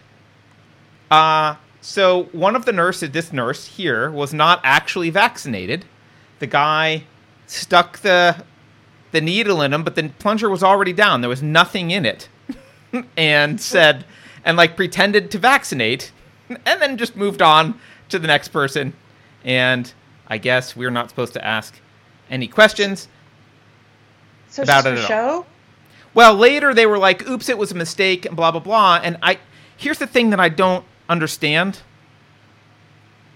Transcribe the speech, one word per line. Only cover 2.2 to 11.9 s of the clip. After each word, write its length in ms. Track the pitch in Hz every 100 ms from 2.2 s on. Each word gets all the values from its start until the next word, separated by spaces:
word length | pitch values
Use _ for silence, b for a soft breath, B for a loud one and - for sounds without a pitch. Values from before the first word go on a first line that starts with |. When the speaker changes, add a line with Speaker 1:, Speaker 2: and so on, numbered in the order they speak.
| 175
Speaker 1:
one 240 | 170 190
of 120 | 240 233
the 60 |
nurses, 380 | 196 175 180 160
this 220 | 156 165
nurse 340 | 180 117 135 -
here, 460 | - 175 113 135
was 200 | 147 139
not 280 | 151 156 175
actually 480 | 131 147 - 190 165
vaccinated. 760 | 175 226 - 143 101 90 160 - _ b b b -
The 80 | 127
guy 560 | 143 151 156 156 156 - _ _ _ _
stuck 500 | - - 233 - -
the, 440 | 202 180 175 165 - _ _ _ _ _ _
the 100 | 160
needle 400 | 156 196 208 175
in 140 | 143
him, 100 | 147
but 100 | 165
the 140 | - 151 -
plunger 300 | 208 220 214
was 140 | 190
already 300 | 190 190 190
down. 260 | 180 208 226
There 80 | 120
was 140 | 127
nothing 480 | 151 160 180 202 170